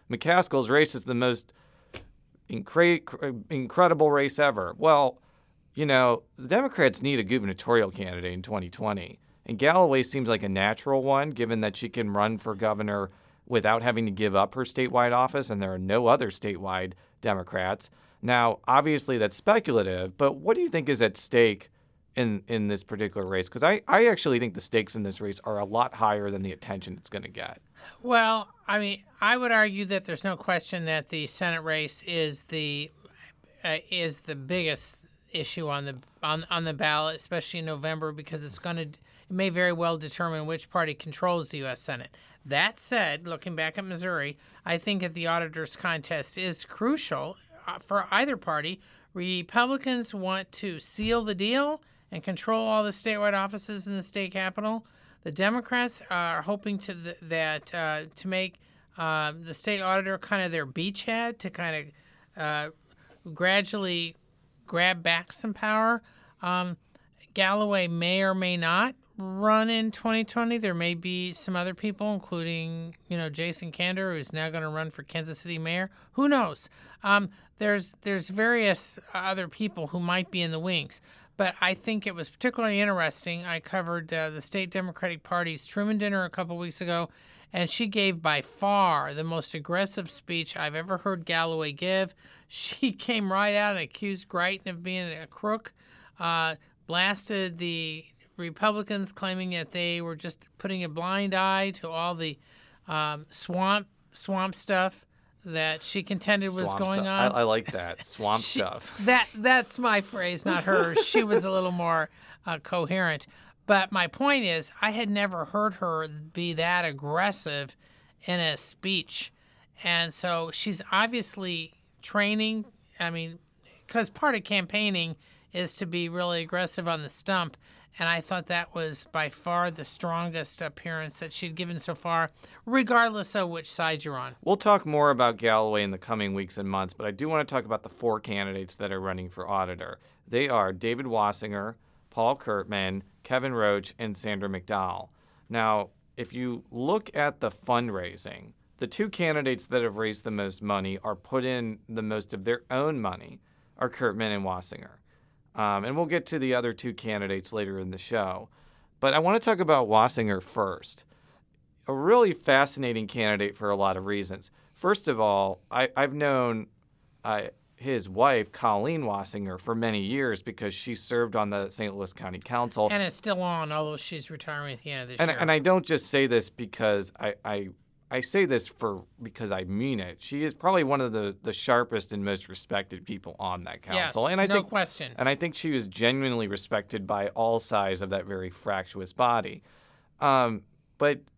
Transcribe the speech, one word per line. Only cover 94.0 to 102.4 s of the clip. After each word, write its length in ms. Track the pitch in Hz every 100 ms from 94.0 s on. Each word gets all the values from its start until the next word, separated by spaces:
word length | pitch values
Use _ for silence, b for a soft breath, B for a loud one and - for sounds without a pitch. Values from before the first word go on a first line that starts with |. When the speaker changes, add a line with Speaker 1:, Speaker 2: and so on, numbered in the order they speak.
| 202 190 -
Speaker 2:
Greitens 400 | 175 180 190 190
of 140 | 175
being 280 | 180 185 175
a 160 | 160 160
crook, 460 | - 208 220 - _ b b b -
uh, 360 | 170 165 160 156 b b -
blasted 720 | 170 190 202 - 202 185 170
the 460 | 175 165 160 156 - _ _ -
Republicans, 720 | 170 151 214 208 208 208 190
claiming 400 | - 190 185 185
that 200 | 175 160
they 300 | 180 175 170
were 140 | 170
just 340 | 156 175 - - _
putting 260 | 190 185
a 60 | 175
blind 440 | 156 175 196 202
eye 380 | 190 190 190 196
to 180 | 190 165
all 240 | 165 175
the, 220 | 170 160 139